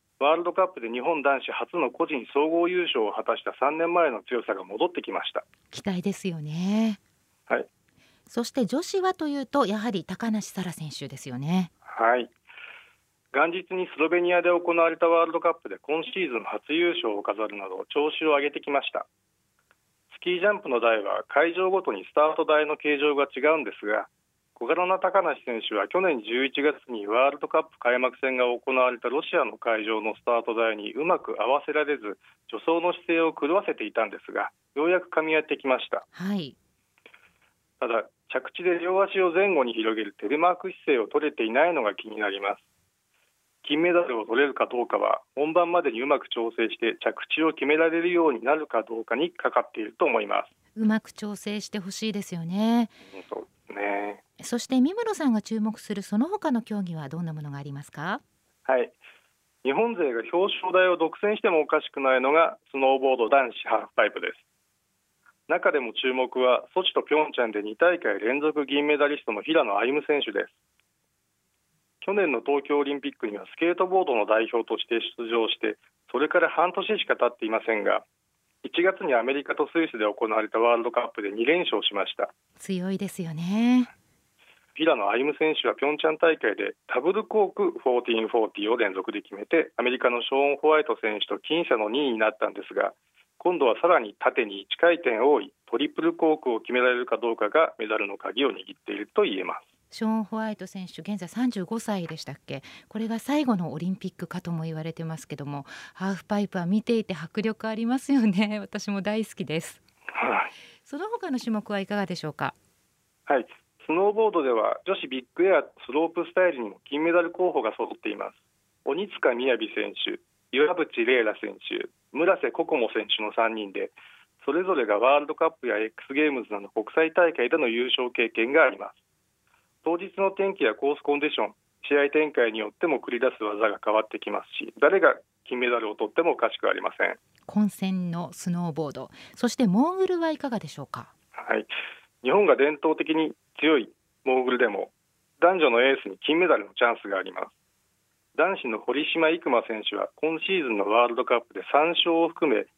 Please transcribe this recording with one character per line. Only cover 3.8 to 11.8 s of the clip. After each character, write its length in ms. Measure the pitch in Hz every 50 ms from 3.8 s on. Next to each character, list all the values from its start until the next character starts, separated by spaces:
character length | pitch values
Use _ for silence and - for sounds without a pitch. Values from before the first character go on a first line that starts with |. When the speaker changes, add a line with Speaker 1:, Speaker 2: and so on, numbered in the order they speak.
| 165 170 175
Speaker 1:
前 160 | 175 165 147
の 140 | 117 98 -
強 200 | - 127 120 -
さ 120 | - 104
が 80 | 95 90
戻 240 | 90 101 113 165 180
っ 40 |
て 120 | - - -
き 80 | -
ま 120 | 98 82 -
し 80 | - -
た。 120 | - - _ _ _ _ _
Speaker 2:
期 140 | - - -
待 180 | 202 185 180
で 120 | - 202 190
す 140 | - - 190
よ 140 | 170 160
ね。 580 | 147 151 156 165 180 190 208 220 226 220 202 - _ _ _ _ _ _ _ _ _
Speaker 1:
は 140 | - 120 -
い。 80 | - - _ _ _ _ _ _ _ _ _ _ _
Speaker 2:
そ 180 | - - 233 240
し 80 | -
て 140 | - 277 233
女 160 | - 247 294
子 200 | 349 - - 381
は 120 | 370 381 370
と 140 | - 320 302
い 120 | 285 277
う 60 | 269
と、 220 | - - 285 247 185
や 100 | 208 214
は 120 | 208 240
り 120 | 190 180 -
高 280 | - 185 - 233 226
梨 180 | 214 208 196 -
沙 140 | - 196 180
羅 100 | 180 160
選 160 | - 156 147
手 180 | - - 143 131
で 80 | 135 127
す 120 | - 139
よ 80 | 123 127
ね。 340 | 139 160 180 185 180 - _
Speaker 1:
は 380 | _